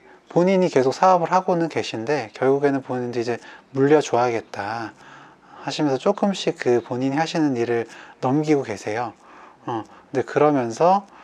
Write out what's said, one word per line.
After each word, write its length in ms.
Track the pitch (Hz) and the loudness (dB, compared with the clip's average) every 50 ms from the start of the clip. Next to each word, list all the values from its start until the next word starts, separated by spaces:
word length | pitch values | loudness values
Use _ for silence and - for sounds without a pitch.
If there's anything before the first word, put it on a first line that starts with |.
| - - - _ _ _ | -12 -20 -20 _ _ _
본인이 400 | - 170 175 185 196 185 185 165 | 0 2 2 4 4 2 2 2
계속 240 | - - 127 135 | 2 2 2 2
사업을 400 | 127 - 190 190 185 175 165 - | 2 4 4 6 6 4 2 2
하고는 360 | 175 185 185 - 185 165 170 156 | 0 0 2 0 0 0 -2 -2
계신데, 640 | - 120 101 - - 113 113 139 151 143 113 107 - | -4 -6 -6 -4 -6 -8 -4 -2 -2 -4 -4 -8 -6
결국에는 480 | - 127 131 139 139 147 143 139 135 | -2 0 2 2 2 2 0 0 -2
본인도 380 | 131 - 127 127 123 120 120 120 | -4 -6 -6 -6 -6 -4 -4 -4
이제 180 | 113 120 117 113 - - - - _ _ | -4 -4 -4 -6 -8 -16 -20 -20 _ _
"물려줘야겠다" 1200 | - 131 135 143 156 151 - - - 120 123 123 117 110 - - - 113 101 104 113 117 113 104 - _ - - - - - - - _ _ - - - | -2 0 4 6 6 4 4 2 0 0 2 0 0 -4 -6 -8 -12 -10 -8 -8 -8 -8 -8 -10 -12 _ -20 -20 -20 -20 -20 -20 -20 _ _ -20 -20 -12
하시면서 360 | - 147 - - 156 143 135 127 | -10 -8 -4 -2 0 0 0 0
조금씩 600 | - 226 202 - - 202 190 - - 170 156 - | 0 0 0 2 0 -2 -2 -2 -4 -4 -4 -2
그 240 | - 127 120 120 | 0 0 0 0
본인이 340 | 117 - 127 123 131 135 135 | 0 -4 -6 -4 -2 -2 0
하시는 400 | 147 165 156 - 170 156 147 131 | -2 -2 -2 0 0 0 0 0
일을 300 | 117 117 117 120 117 113 - - - - - - _ | -2 -2 -2 -2 -4 -4 -6 -12 -20 -20 -20 -12 _
넘기고 420 | - 120 131 151 151 156 151 139 | -2 0 0 0 2 2 0 0
계세요. 500 | 123 117 104 98 - 107 104 113 123 110 - _ _ - - - - - - _ - | 0 -4 -8 -8 -6 -6 -6 -6 -6 -8 -10 _ _ -20 -20 -20 -20 -20 -20 _ -10
어, 180 | 131 120 113 104 - - - - _ | -8 -6 -6 -8 -10 -18 -20 -20 _
근데 140 | - 127 120 | -4 -4 -4
그러면서 840 | - - 147 147 151 147 135 123 117 110 - 160 175 190 202 202 - - - | -2 0 2 4 4 4 2 -2 -4 -2 2 2 4 4 2 0 -6 -18 -20